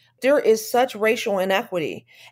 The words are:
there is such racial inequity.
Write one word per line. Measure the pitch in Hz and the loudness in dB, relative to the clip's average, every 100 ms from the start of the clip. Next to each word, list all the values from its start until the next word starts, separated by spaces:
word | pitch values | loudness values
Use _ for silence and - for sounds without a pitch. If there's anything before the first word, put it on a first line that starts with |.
| _ _ | _ _
there | 254 285 | 2 2
is | - 220 - | 4 2 2
such | 240 262 208 | 0 0 0
racial | 220 226 226 196 | -2 -2 -2 -2
inequity. | 190 190 208 180 135 82 - - - | 0 0 -2 -6 -6 -8 -16 -20 -12